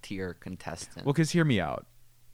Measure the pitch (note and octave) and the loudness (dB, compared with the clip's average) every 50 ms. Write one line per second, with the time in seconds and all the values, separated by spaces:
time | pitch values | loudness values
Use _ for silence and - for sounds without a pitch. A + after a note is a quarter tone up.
0 | - - G2+ F#2+ F#2+ F2+ E2+ - - F2+ F#2 - - - E2 - - - - - | -12 -10 -6 -6 -6 -6 -8 -10 -12 -12 -12 -10 -10 -10 -10 -10 -12 -14 -10 -4
1 | - C#3 C#3+ E3 D#3+ - - E3+ D#3+ D3 A#2 F#2 D#2+ C#2+ A#1 - - - - - | 0 0 2 2 2 4 4 4 6 6 4 4 2 0 -4 -6 -8 -12 -20 -20
2 | - - - - - - | -20 -20 -20 -20 -20 -20